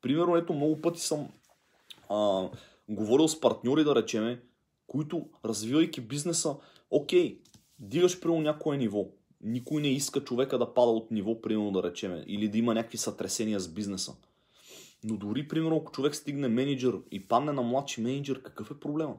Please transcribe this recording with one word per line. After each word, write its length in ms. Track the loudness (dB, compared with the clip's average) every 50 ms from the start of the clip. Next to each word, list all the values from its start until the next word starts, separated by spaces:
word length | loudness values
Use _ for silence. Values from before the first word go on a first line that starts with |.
Примерно, 360 | 0 2 2 4 4 4 4
ето, 180 | 4 4 2 -2
много 260 | 0 2 2 0 2
пъти 200 | 0 -2 -2 -2
съм, 280 | -4 -4 -2 -4 -4 -8 -12 _ _ _ _ _ _ _ _ _ _ _ -20 -20 _ -4
а, 400 | 0 2 2 4 2 2 0 -2 -6 -12 -18 -20 _ _ _ -10
говорил 400 | -4 -4 2 4 6 6 6 6
с 120 | 2 4
партньори, 440 | 2 2 2 4 0 2 4 4 6
да 100 | 6 6
речеме, 480 | 4 4 2 0 0 0 0 -2 -6 -10 _ _ _ _ _ _ _ _
които, 420 | _ -4 -4 -4 -2 -4 -6 -6 -8 -16 _ -6
развивайки 560 | -6 -4 -4 -4 0 2 2 2 2 0 -10
бизнеса, 560 | -10 -8 -6 -4 -4 -2 -2 0 0 -2 -4 -4 -12 -20 -20 -20 _ _
окей, 480 | 0 0 0 4 4 4 4 4 -2 -10 _ _ _ -20 _ _ _ _
дигаш, 420 | -14 -4 0 2 4 4 2 2
примерно, 220 | 0 0 2 2 2
някое 340 | 0 -2 0 -2 -2 0
ниво. 320 | 0 0 0 0 0 -2 -2 -6 _ _ _ _ _
Никой 420 | -6 -4 -4 -4 -4 -2 -4 0 2
не 60 | 2
иска 360 | 0 0 -2 -2 -2 -4 -4
човека 340 | -2 -2 -2 0 0 2 0
да 160 | 0 0 4
пада 160 | 4 6 6
от 200 | 4 2 0 -2
ниво, 300 | -4 -2 0 -2 -2 -2
примерно, 320 | -2 -2 0 0 0 2 0
да 100 | 0 0
речеме, 420 | 0 -4 -4 -6 -6 -6 -6 -8
или 220 | -8 -4 -2 -2 0
да 100 | 2 2
има 160 | 2 2 2
някакви 240 | 2 0 -4 -6 -6
сътресения 640 | -6 -6 -6 -6 -6 -6 -4 -2 -2 -2 0 -2
с 80 | -4 -6
бизнеса. 480 | -6 -6 -6 -4 -4 -6 -6 -10 -10 -18 _ _ _ _ _ _ _ _ _ -20 -20 -20 -20 -20 _ _ -8
Но 120 | -6 -6
дори, 320 | -6 -4 -4 -4 -4 -4 -2
примерно, 280 | -2 0 0 2 0
ако 160 | 0 0 -4 -6
човек 240 | -2 -2 0 -2
стигне 320 | -2 -8 -6 -4 -2 0 0
мениджър 520 | 2 2 2 0 0 2 2 0 0 0 -6 -8
и 180 | -12 -12 -4 0
падне 240 | 2 2 2 2 -2
на 100 | -2 0
младши 380 | 0 0 -2 -2 -4 -6 -4
мениджър, 420 | -4 -2 -2 -4 -4 -4 -6 -6 -6
какъв 280 | -16 -14 -14 -12 -12
е 100 | -14 -12
проблема? 360 | -8 -6 -4 -4 -4 -4 -6